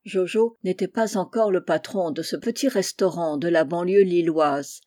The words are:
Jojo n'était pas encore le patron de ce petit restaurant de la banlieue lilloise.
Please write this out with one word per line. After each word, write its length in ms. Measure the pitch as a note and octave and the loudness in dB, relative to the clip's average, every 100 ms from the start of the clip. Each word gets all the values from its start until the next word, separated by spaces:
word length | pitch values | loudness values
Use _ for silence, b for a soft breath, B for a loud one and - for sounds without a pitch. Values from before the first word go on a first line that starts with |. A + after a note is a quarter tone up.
Jojo 560 | G3+ F#3+ F3+ A3 A#3 - | -6 -4 0 2 0 0
n'était 240 | F#3 F#3 F#3 | -6 -2 -4
pas 300 | - A3 G3 | -2 -2 -2
encore 320 | G3 A3+ A3 | -2 0 2
le 140 | F#3 | 2
patron 480 | - - - G3 E3+ | 0 -2 -2 -4 -2
de 100 | D3 | -4
ce 140 | D#3+ D#3 | -6 -4
petit 320 | A#3 A#3 C4+ | -4 -2 0
restaurant 720 | G#3 F3+ - F#3+ E3 E3 D3 | 0 -2 0 -2 0 -2 -2
de 100 | E3+ | 2
la 160 | E3+ | 2
banlieue 400 | C#3+ E3+ F3+ G3+ | 2 0 2 4
lilloise. 760 | F#3+ F3 E3+ D#3 D3 C#3 C#3+ - | 4 4 2 2 2 0 -6 -14